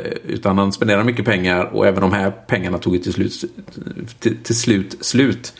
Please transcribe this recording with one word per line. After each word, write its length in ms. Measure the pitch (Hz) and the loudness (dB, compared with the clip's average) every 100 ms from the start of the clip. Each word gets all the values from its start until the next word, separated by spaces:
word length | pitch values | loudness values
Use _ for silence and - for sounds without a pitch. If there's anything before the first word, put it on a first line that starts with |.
| - - - | -4 -8 -6
utan 300 | 113 101 95 | -2 0 2
han 140 | 98 | 2
spenderade 300 | - 107 101 | 2 2 4
mycket 220 | 117 120 107 | 2 0 0
pengar 400 | 95 90 90 - | 2 2 2 0
och 220 | 107 101 | 2 2
även 140 | 98 | 4
de 120 | 98 | 2
här 180 | 101 98 | 2 0
pengarna 460 | - - 110 90 87 | -4 -4 -2 -2 -2
tog 180 | - 90 | 0 0
ju 60 | |
till 120 | 98 | 0
slut, 300 | 90 101 - - - - - - - - - | -2 -2 -4 -10 -12 -18 -14 -12 -12 -12 -2
till, 180 | 110 117 | -2 0
till 120 | - 113 | -2 0
slut 400 | - 101 95 - | 2 2 0 -6
slut. 520 | - 127 127 - - - | -2 2 2 0 -6 -16